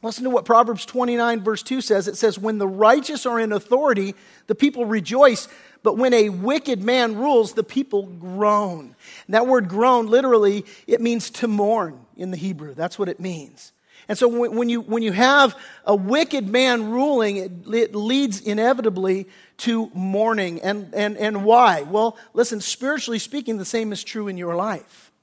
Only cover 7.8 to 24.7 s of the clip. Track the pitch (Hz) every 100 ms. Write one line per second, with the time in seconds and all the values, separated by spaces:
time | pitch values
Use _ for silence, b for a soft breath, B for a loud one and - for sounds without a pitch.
7.8 | 269 202 196 175 175 185 208 208 208 170
8.8 | 135 _ B B B 208 247 254 190 190
9.8 | 240 247 220 233 269 233 208 202 - B
10.8 | B - 233 233 - - 233 208 202 226
11.8 | 170 131 120 - 185 180 185 170 151 135
12.8 | 170 - 196 - 180 170 139 _ - _
13.8 | b b b 214 247 240 240 220 240 240
14.8 | 214 226 226 190 247 285 269 - B B
15.8 | - 202 190 269 330 285 196 233 262 240
16.8 | 214 233 285 277 220 202 185 175 180 226
17.8 | 220 208 214 262 277 196 - 208 226 254
18.8 | 226 185 190 190 190 b b b - 226
19.8 | 220 - 190 196 220 220 185 165 185 208
20.8 | 185 190 208 214 214 208 202 233 247 170
21.8 | 143 202 226 220 B - 233 214 - -
22.8 | 254 294 233 226 - 285 233 220 185 233
23.8 | 220 202 - 220 208 185 175 170 208